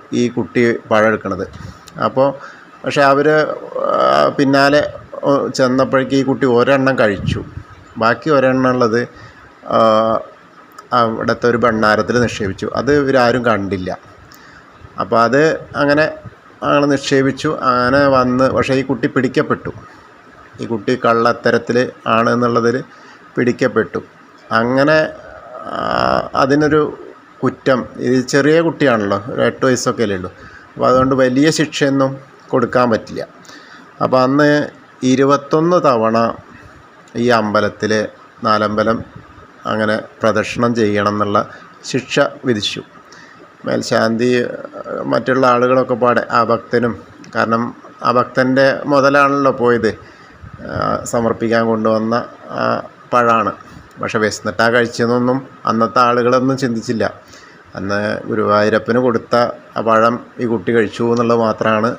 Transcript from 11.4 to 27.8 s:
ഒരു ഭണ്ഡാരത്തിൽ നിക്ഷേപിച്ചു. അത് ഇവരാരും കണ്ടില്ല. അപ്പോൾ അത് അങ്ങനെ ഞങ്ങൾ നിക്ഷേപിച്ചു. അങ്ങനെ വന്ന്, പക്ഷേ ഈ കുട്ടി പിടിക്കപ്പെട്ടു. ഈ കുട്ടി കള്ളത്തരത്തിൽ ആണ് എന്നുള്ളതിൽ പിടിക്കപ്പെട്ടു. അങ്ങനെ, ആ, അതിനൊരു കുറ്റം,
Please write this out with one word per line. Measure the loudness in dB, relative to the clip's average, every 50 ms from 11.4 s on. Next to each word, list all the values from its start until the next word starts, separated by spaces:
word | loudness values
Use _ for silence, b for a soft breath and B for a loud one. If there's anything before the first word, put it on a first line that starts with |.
| 0 0
ഒരു | 2
ഭണ്ഡാരത്തിൽ | 2 2 0 2 2 2 2 2 2 0 0 0 0
നിക്ഷേപിച്ചു. | 0 0 -2 -4 -6 -6 -6 -6 -8 -6 -4
അത് | -2 0 2 2 2
ഇവരാരും | 2 2 2 4 4 4 2 2 0
കണ്ടില്ല. | 0 0 0 -2 -4 -4 -4 -4 -6 -8 -10 -12 -20 -20 -20 B B B B B B B B B B B B -20 -16 -10 -8
അപ്പോൾ | -4 0 2 2 4
അത് | 4 4 4 2 2 0 -2 -6 -10 -4
അങ്ങനെ | -2 0 2 2 2 0 0 -4 -8 -16 -20 -20 -20 -20 -20 -14 -6 -2
ഞങ്ങൾ | 0 2 2 2
നിക്ഷേപിച്ചു. | 2 0 -2 0 0 0 2 2 0 -2 -4 -4 -6 -4 -2
അങ്ങനെ | 0 0 0 2 2 2 2 2 4
വന്ന്, | 4 4 4 2 2 2 2 2 2
പക്ഷേ | 2 0 0 0 0
ഈ | -2
കുട്ടി | 0 -2 -4 -2 -4
പിടിക്കപ്പെട്ടു. | -2 0 -2 -2 0 0 -2 -2 -2 -4 -4 -6 -10 -14 -14 B B B B B B B -20 -20 -20 -20 -20 -20 -20 -14 -12
ഈ | -8
കുട്ടി | -6 -6 -6 -2 -4 -2 0 0
കള്ളത്തരത്തിൽ | 2 2 2 2 2 0 0 0 0 0 0 0 0 0 0 0 -2 -6 -8 -4
ആണ് | 0 0 2 2 2
എന്നുള്ളതിൽ | 2 0 0 0 0 2 0 0 0 -2 -6 B B B B B B B B -10 -6
പിടിക്കപ്പെട്ടു. | -2 -2 -2 0 0 -2 0 0 -2 -2 -2 -6 -10 -12 -12 -18 -20 -20 -20 -20 -20 -10 -4
അങ്ങനെ, | -2 -2 0 0 2 2 2 4 2 2 0 -2 -6 -12 -18 -20 -20 -20 -20 -18 -18
ആ, | -14 -12 -10 -8 -6 -4 -4 -2 0 0 0 0 0 -2 -4 -4
അതിനൊരു | -2 0 0 2 2 2 2 2 0 0 -2 -4 -10 -16 -20 -20 -20 -20 -20 -10 -6 -4
കുറ്റം, | -4 -4 -2 -2 0 0 0